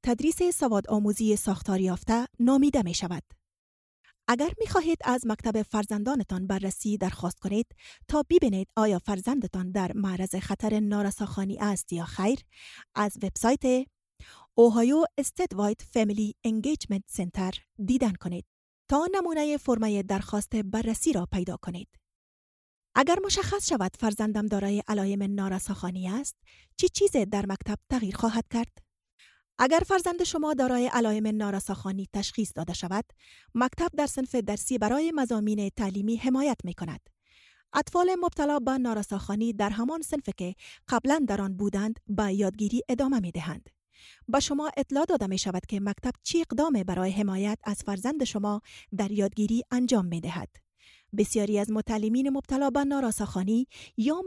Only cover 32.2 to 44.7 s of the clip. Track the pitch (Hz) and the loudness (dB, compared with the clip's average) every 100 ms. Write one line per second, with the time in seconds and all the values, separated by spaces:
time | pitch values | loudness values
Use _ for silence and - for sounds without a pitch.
32.2 | 202 - 202 - 165 - 180 196 - _ | -4 -2 -4 -4 -6 -6 -4 -4 -6 _
33.2 | - - _ 233 254 - 339 294 285 269 | -20 -20 _ 0 0 0 -2 0 -2 -2
34.2 | 262 254 208 208 - 247 214 269 330 302 | -2 -2 -2 -2 -2 0 2 2 0 0
35.2 | 247 220 208 208 196 - 202 196 214 233 | 0 0 0 0 -2 -2 -4 -2 -2 0
36.2 | 262 262 285 233 180 - 160 - _ _ | 0 2 2 0 -6 -8 -8 -10 _ _
37.2 | _ _ _ _ _ 285 - 349 359 359 | _ _ _ _ _ -2 2 4 4 2
38.2 | 349 - 294 294 240 262 240 214 196 196 | 0 0 0 2 2 0 0 -2 -2 -4
39.2 | - 208 233 208 208 214 247 320 302 294 | -2 -2 0 0 -2 0 -2 -2 -4 -4
40.2 | 202 - 180 - - - - 240 262 311 | -4 -6 -6 -8 -16 -16 -2 0 2 2
41.2 | 240 202 196 190 202 196 214 226 - 202 | 2 0 -2 -2 0 0 -2 -4 -4 -2
42.2 | 202 196 196 208 208 240 - 247 269 262 | 0 2 0 0 -2 0 0 0 2 0
43.2 | 180 170 165 151 - _ _ _ - - | -2 -4 -6 -8 -14 _ _ _ -20 -18
44.2 | - 220 - 285 302 | -2 0 2 -2 -2